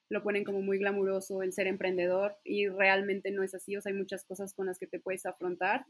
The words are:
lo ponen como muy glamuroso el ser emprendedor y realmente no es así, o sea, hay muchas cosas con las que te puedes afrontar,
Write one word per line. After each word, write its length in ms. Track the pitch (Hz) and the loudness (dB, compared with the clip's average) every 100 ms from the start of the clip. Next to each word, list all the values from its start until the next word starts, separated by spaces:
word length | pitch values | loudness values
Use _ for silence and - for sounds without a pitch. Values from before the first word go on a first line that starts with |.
| - | -6
lo 120 | 208 | -2
ponen 200 | 208 202 | 0 0
como 180 | 208 196 | 0 0
muy 160 | 196 196 | 0 2
glamuroso 640 | 196 202 190 190 190 190 | 2 2 2 0 -2 -2
el 120 | 185 | -2
ser 140 | 185 190 | 0 0
emprendedor 720 | 190 185 185 175 185 202 202 | 0 0 2 2 2 0 -2
y 240 | - 202 202 | -4 0 0
realmente 640 | 185 196 196 202 196 196 | 4 6 6 4 0 -2
no 100 | 196 | -2
es 120 | 190 185 | -2 -4
así, 200 | - 202 | -6 -4
o 60 | |
sea, 100 | 202 | -2
hay 60 | 196 | -2
muchas 260 | 190 185 - | -2 -6 -8
cosas 280 | 190 196 | -8 -8
con 140 | - 190 | -4 -4
las 100 | 185 | -4
que 80 | - | -8
te 120 | 175 | -6
puedes 260 | 190 185 185 | -4 -4 -4
afrontar, 600 | 185 180 180 185 247 | -4 -4 0 2 2